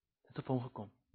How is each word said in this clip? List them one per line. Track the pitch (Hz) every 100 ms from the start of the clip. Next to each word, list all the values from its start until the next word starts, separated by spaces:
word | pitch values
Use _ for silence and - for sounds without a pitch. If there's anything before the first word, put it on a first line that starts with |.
| _ _ _
Het | -
op | -
hom | 127
gekom. | 123 - 101 - _